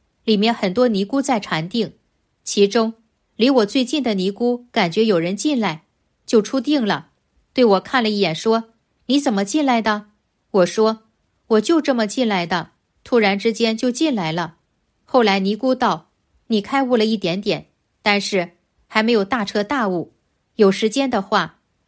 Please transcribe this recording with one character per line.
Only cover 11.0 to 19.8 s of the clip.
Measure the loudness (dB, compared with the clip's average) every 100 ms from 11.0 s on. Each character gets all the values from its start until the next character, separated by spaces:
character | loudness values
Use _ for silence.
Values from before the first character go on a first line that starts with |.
| _ _ _ _ _
：“我 | 0
就 | 4 2
这 | 2 0
么 | -2
进 | -2 0
来 | -2 -2
的， | -4 -6 _ _ _
突 | -2 2
然 | 2 2
之 | -2
间 | 0 -2 0
就 | -2
进 | 0 -2
来 | 0 -2
了。” | -4 -6 -10 _ _ _ _
后 | _ 2
来 | 2 2
尼 | -2 -2
姑 | -2
道 | 0 0 -2 -8 _ _ _ _
：“你 | -4
开 | 0 -2
悟 | 2 2
了 | 2
一 | 0
点 | -2 -4
点， | -4 -6 -8 _ _ _
但 | -2 -2
是 | 0 -2 -4 _ _ _ _
还 | 0
没 | 2
有 | 2 2
大 | -2
彻 | -2 -4
大 | -2 -2